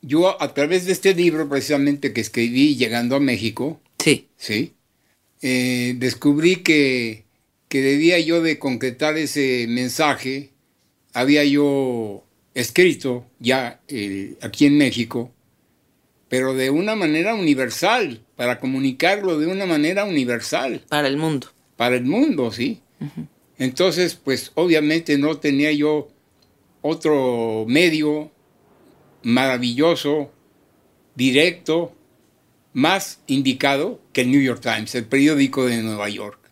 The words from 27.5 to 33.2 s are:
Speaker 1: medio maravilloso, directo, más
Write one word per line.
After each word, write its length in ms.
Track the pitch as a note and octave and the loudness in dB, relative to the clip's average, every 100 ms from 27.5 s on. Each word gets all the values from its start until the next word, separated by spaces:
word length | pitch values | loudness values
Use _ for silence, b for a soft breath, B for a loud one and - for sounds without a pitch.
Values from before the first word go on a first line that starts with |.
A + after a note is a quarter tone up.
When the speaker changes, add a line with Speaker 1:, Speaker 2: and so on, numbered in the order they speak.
| A2 A2 | -2 0
Speaker 1:
medio 600 | C#3 F3 D#3 D3+ D3+ D3+ _ _ _ _ _ _ _ _ _ | 2 2 2 -2 -2 -6 _ _ _ _ _ _ _ _ _
maravilloso, 1120 | A#2 B2 C3+ B2+ B2 A#2+ D#3+ E3+ C#3+ D3+ C#3+ _ _ _ _ _ _ _ _ | -2 0 0 0 -4 0 0 0 -2 -4 -6 _ _ _ _ _ _ _ _
directo, 800 | - C3 B2+ E3+ F3 - D#3+ E3+ _ _ _ _ _ _ _ _ | -2 2 4 2 0 -2 -2 -2 _ _ _ _ _ _ _ _
más 480 | - D3+ F#3+ - - | 0 2 0 -4 -16